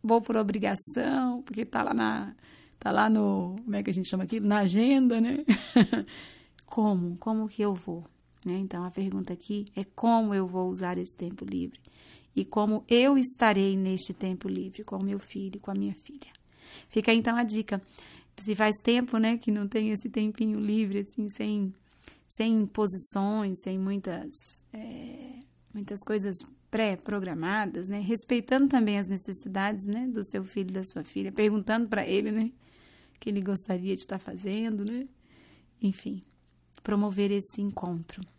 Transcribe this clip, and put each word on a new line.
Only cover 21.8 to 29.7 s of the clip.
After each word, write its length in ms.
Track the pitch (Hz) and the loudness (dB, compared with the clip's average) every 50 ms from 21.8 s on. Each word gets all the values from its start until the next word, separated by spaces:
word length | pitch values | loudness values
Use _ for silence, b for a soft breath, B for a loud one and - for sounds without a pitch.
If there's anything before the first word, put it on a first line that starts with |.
| b b b b b b b b b b | b b b b b b b b b b
sem 240 | - - 220 226 | -4 -2 2 4
imposições, 1120 | 226 220 208 202 - - 214 202 185 185 - - - 196 196 202 214 220 208 196 185 185 | 4 4 2 2 2 0 0 0 0 -2 -4 -2 0 0 0 0 0 0 0 -2 -4 -4
sem 160 | - 190 190 190 | -4 -4 -2 -2
muitas, 840 | 190 196 196 196 190 190 170 - - 302 - - - - - - _ _ | 0 0 -2 -2 -2 -4 -6 -6 -8 -10 -10 -10 -8 -10 -10 -12 _ _
é, 680 | - 220 214 220 226 - - 240 - - 247 247 254 233 269 _ _ _ _ _ | -16 -14 -14 -12 -12 -12 -12 -12 -14 -14 -14 -16 -16 -18 -20 _ _ _ _ _
muitas 280 | - 214 202 - 208 202 - | -10 -10 -8 -6 -6 -6 -2
coisas 320 | - 214 214 190 202 185 175 - - - _ _ _ | 0 0 0 0 0 -4 -4 -8 -12 -18 _ _ _
pré-programadas, 1200 | - 220 226 208 190 175 - - 208 202 190 185 160 160 160 175 196 214 208 190 - 170 180 185 | 0 2 2 2 0 -2 -4 -4 -4 -4 -4 -4 -4 -4 -2 0 0 0 -2 -2 -4 -6 -6 -4
né? 120 | 202 202 | -4 -4
Respeitando 680 | 208 180 233 220 - - 254 240 240 - 262 269 277 277 | -2 -2 -2 -2 0 0 0 0 2 2 4 4 4 6
também 300 | 277 254 220 208 208 202 | 6 4 4 4 2 0
as 100 | 202 180 | 0 -2
necessidades, 760 | 196 190 - - 190 - - 202 190 190 190 202 | -4 -4 -4 -6 -6 -6 -6 -4 -2 -2 0 0